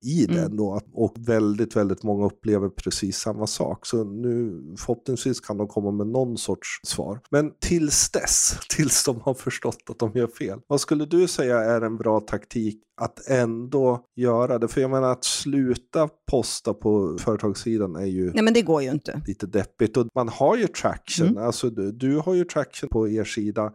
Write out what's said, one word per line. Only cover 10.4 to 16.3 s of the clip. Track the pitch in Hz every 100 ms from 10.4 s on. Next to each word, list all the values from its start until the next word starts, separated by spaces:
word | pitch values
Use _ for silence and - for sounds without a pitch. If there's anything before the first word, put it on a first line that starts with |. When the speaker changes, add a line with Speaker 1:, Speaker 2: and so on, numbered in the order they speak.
| 147 98 -
Speaker 1:
vad | 143
skulle | - 151 151
du | 170 175
säga | - 131 120
är | 110 117
en | 113 113
bra | 110 107
taktik | 107 104 - 120 107 107 _ -
att | 120 - -
ändå | 131 117 117 123 139 131 120 - -
göra | 123 117 123 120
det? | 113
För | -
jag | 131
menar, | 135 127
att | 123
sluta | - - 147 139 127 120 - 165 151 - -